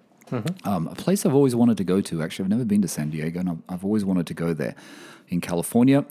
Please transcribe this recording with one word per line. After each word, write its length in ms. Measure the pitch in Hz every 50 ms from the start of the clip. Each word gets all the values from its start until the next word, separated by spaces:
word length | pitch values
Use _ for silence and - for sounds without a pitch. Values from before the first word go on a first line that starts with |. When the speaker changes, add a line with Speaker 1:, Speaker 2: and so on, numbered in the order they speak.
| _ _ _ _ _ -
Speaker 1:
Mm-hmm. 380 | 131 120 107 160 185 - - 104
Speaker 2:
Um, 180 | 101 87 82
a 80 | - -
place 320 | - - 175 190 202 -
I've 80 | 180 131
always 220 | 143 143 131 120
wanted 200 | 117 120 120 110 98
to 40 | 92
go 160 | 87 92 101
to, 220 | 95 - 85 80
actually. 220 | 78 - - - 95
I've 60 | 95
never 140 | 107 123 123
been 180 | 104 101 104
to 60 | 92 80
San 220 | - 78 76 76
Diego, 300 | 78 76 78 82 82 87
and 100 | 92 90
I've, 80 | 82 82 - -
I've 160 | 90 87 95
always 200 | 98 110 107 98
wanted 240 | 95 95 90 82 -
to 60 | 82
go 200 | 82 82 85 82
there 220 | 76 67 57 - - - - - - - - - - _ _
in 120 | 90 85
California. 640 | - - 87 87 82 - - 117 123 135 135 143 143 -